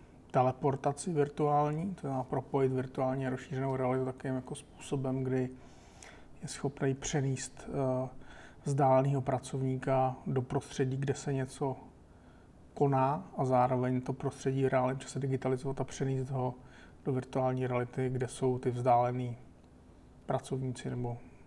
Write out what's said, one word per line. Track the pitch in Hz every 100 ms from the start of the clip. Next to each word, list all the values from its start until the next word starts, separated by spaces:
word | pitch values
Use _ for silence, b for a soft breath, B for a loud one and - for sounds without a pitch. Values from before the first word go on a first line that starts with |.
| B B -
teleportaci | 135 127 - 147 135 143 139 190
virtuální, | 156 143 - 147 147 147 151 196
to | 180
znamená | 139 131
propojit | 123 135 - 143 135
virtuální | 131 131 - 131 135 131
a |
rozšířenou | 131 - 131 135 131
realitu | 127 131
takovým | 131 127 139 131
jako | 127
způsobem, | 147 - - - 139 131 131
kdy | 131 131 127 B B B B B B B B -
je | 165
schopný | - 139 - 139
přenést, | 135 - 151 135 131 - - -
eh, | 143 131 127 131 - B B B B
vzdáleného | 147 139 135 131 139 139
pracovníka | 131 127 - 135 131 131 139 131 131 127 -
do | 135
prostředí, | 123 143 - - 131 135
kde | 139
se | 139 147
něco | 135 131 - 139 123 - - - B B B B - -
koná | - 143 131 135 156 - -
a |
zároveň | 131 127 127 127 127 127
to | 127
prostředí | 127 139 - 135 135
v | 131
reálném | 131 127 135
čase | - 135
digitalizovat | 135 131 131 131 135 135
a |
přenést | - - 135 131 131
ho | 135 123 - B B B B
do | -
virtuální | 127 - 135 127 127 127
reality, | 123 123 - 131
kde | 127 127
jsou | - 131 127
ty | 127
vzdálený | 123 127 120 123 123 123 117 - - - - - - - - -
pracovníci | - - 131 131 123 131
nebo | 123 120 120 B B